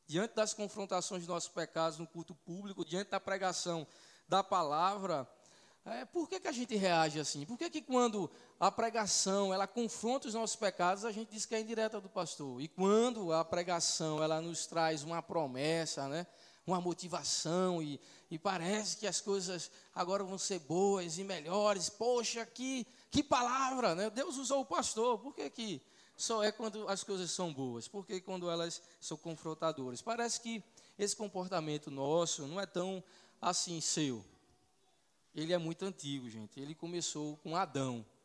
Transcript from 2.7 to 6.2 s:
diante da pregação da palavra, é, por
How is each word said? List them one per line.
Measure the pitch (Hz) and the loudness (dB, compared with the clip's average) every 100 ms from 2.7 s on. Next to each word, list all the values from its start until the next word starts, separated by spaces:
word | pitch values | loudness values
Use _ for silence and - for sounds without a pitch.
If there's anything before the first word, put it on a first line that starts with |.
| 180 | -6
diante | 151 175 202 | -4 -2 -2
da | 196 | -4
pregação | - 196 185 170 180 170 147 - - - - | -2 0 0 0 -2 -2 -4 -14 -20 -20 2
da | 185 | 2
palavra, | 190 185 156 147 180 202 190 156 127 - - - - _ | 4 2 4 4 2 2 0 -2 -2 -12 -20 -20 -20 _
é, | - 233 254 | -10 -8 -4
por | 349 | -4